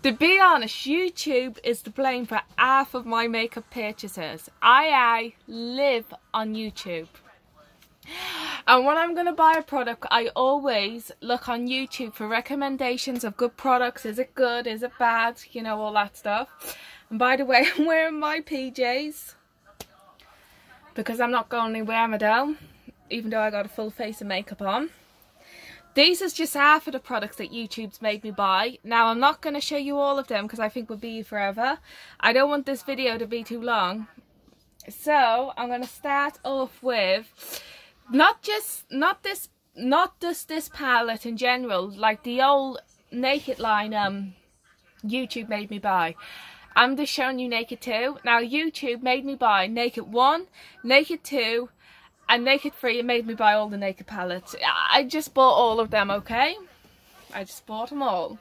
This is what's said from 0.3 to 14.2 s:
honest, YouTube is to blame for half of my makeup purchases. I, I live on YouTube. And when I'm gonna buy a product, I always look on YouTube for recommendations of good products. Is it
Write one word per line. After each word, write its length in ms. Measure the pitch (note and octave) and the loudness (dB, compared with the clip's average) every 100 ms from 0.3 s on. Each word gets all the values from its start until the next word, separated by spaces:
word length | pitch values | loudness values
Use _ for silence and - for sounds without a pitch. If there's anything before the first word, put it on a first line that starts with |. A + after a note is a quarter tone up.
| F#4+ | 8
honest, 460 | F#4 D4+ A3+ - | 8 6 2 -6
YouTube 720 | C4 D#4+ F#4 - D4+ B3+ B3+ A3 | -2 0 0 -4 -2 -2 -2 -6
is 160 | - A#3+ | -4 -4
to 100 | - | -6
blame 360 | G#3+ C4+ B3 A#3 | -2 -2 -2 -4
for 160 | A3 - - | -6 -6 0
half 340 | B3+ C4+ C4+ | 2 4 0
of 140 | B3+ A3+ | -8 -4
my 200 | A3+ A#3 | -2 -2
makeup 380 | A3+ A3+ - - | -2 -4 -8 -12
purchases. 800 | B3 G#3+ G#3+ G3+ - D#3 D#3+ - _ | -8 -8 -8 -14 -10 -10 -10 -16 _
I, 280 | A3+ B3+ D#4 | 6 6 6
I 460 | C#4 A#3+ A#3 A#3 _ - | 2 4 0 -4 _ -16
live 680 | A3+ A#3 B3+ C#4+ A#3+ A3 - _ | -10 -8 0 0 0 -6 -20 _
on 180 | A3 A3 | -6 -4
YouTube. 560 | A3 G#3+ - F#3+ E3 E3 - _ _ _ _ _ _ _ _ - F4 F#4 E4 D#4 - - | -6 -8 -10 -10 -10 -10 -20 _ _ _ _ _ _ _ _ -16 -12 -10 -8 -8 -4 6
And 180 | B3+ | 6
when 140 | C4+ D#4 | 6 2
I'm 160 | E4+ | 0
gonna 180 | E4+ F4 | 0 -2
buy 220 | E4 D#4+ | 4 4
a 80 | D#4+ | 4
product, 420 | D#4 C#4+ A#3+ A#3+ - | 0 -4 -4 -6 0
I 160 | A#3 A#3 - | 0 0 2
always 760 | C4 C#4+ C4+ A3 G3+ A#3 - - | 2 2 2 0 0 -6 -14 -12
look 260 | A#3 B3 - | -4 -4 -2
on 200 | A#3+ B3 | -4 -2
YouTube 440 | C4 C4 - A3+ | -4 -4 -8 -10
for 160 | - G#3+ | -8 -4
recommendations 960 | A3+ - C#4+ C#4 C4+ B3+ B3 - B3 | -4 -2 -4 -4 -2 -2 -2 -4 -6
of 140 | A3+ - | -8 -2
good 180 | A#3+ - | -4 -2
products. 480 | C4+ B3 B3 B3 | 2 2 2 -4
Is 140 | A3+ | -8
it 160 | G#3+ | -6